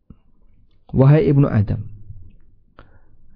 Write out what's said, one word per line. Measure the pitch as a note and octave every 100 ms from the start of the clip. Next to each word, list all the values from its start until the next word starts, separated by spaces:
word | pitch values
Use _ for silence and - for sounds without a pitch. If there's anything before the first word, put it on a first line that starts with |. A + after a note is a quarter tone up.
| - - _ _ _ _ _ _ _
Wahai | B2 C3+ D#3 D3+
ibnu | C#3 C#3+
Adam, | A2 G#2 G#2 - - - - - - - _ _ - - _ - - -